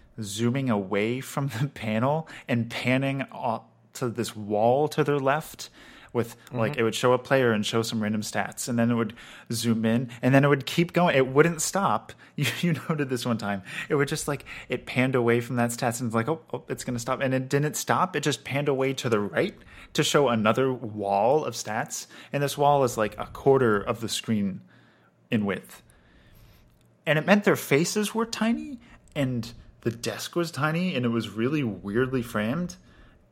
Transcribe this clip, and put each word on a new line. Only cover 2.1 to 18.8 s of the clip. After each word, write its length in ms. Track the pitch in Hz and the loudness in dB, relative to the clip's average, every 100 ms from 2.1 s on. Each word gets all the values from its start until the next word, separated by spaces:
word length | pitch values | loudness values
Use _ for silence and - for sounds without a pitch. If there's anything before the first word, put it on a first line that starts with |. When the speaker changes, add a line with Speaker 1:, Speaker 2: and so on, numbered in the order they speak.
| 156 - - - | 0 -4 -12 -2
Speaker 1:
and 220 | 120 113 | -2 -2
panning 520 | - 123 131 135 139 127 | -4 0 0 0 -4 -6
off 300 | - 127 113 - _ _ | -6 -4 -4 -8 _ _
to 140 | - 127 | -6 -4
this 280 | 107 104 107 | -2 -6 -8
wall 520 | 101 104 117 131 151 | -2 2 4 4 2
to 140 | - | 0
their 160 | 147 143 | 0 2
left 520 | 135 147 - - - - - - - | 2 0 -4 -14 -18 -18 -20 -20 -6
with, 220 | 120 113 - - | -4 -4 -8 -10
like, 200 | 123 110 | -2 0
Speaker 2:
Mm-hmm. 80 | 123 | 2
Speaker 1:
it 20 | |
would 100 | 113 | 0
show 180 | 104 127 | 2 4
a 60 | 123 | 2
player 340 | - 135 123 | 4 4 4
and 120 | 107 104 | 2 0
show 160 | 117 | 0
some 200 | 113 117 | 0 -2
random 200 | 107 107 | -2 -4
stats, 460 | 104 107 98 - - | -4 -4 -4 -6 -4
and 100 | 117 | 0
then 120 | 117 | 2
it 40 | |
would 180 | 117 107 - - - - | 2 -2 -6 -18 -16 -8
zoom 320 | 117 117 113 | -2 0 0
in, 240 | 113 117 135 - | 2 0 -2 -2
and 120 | 127 | 4
then 100 | 135 | 6
it 40 | 143 | 6
would 160 | 143 | 2
keep 280 | - - 170 | 0 0 0
going. 200 | 175 175 139 | 2 4 4
It 100 | 127 | 4
wouldn't 340 | 135 165 165 | 6 4 2
stop. 500 | - 190 185 107 - - | -4 0 0 0 -4 -18
<laughs> 40 | - - | -12 -4
You, 80 | 147 - | -2 0
you 120 | 175 147 - | 0 0 -2
noted 180 | 156 135 | -4 -2
this 160 | 123 | -2
one 140 | 123 113 | -2 -2
time. 240 | 101 98 - - - | -2 -6 -6 -12 -2
It 60 | |
would 140 | 143 143 | 0 0
just, 200 | 156 - | -2 -4
like, 160 | 143 - - - | -6 -10 -16 -6
it 160 | 123 | -6
panned 300 | - - 127 | -2 0 2
away 260 | 127 117 120 | 4 4 4
from 160 | 117 123 | 2 0
that 140 | 120 | 0
stats, 300 | 117 127 117 | 0 -2 -2
and 80 | 123 | -2
it's 60 | |
like, 140 | 113 113 | 0 0
"Oh, 140 | 160 - | -4 -6
oh, 120 | 127 - | -12 -8
it's 160 | 123 | -8
gonna 140 | - 120 | -6 -6
stop." 240 | 117 127 | -4 -2
And 100 | 135 | 0
it 160 | 131 131 | -2 0
didn't 280 | 139 151 151 | 0 0 -2
stop. 380 | - 127 180 | 0 2 0
It 60 | 156 | 0
just 220 | 151 131 | -2 -2
panned 240 | - 135 143 | -4 -2 0
away 240 | 135 | 0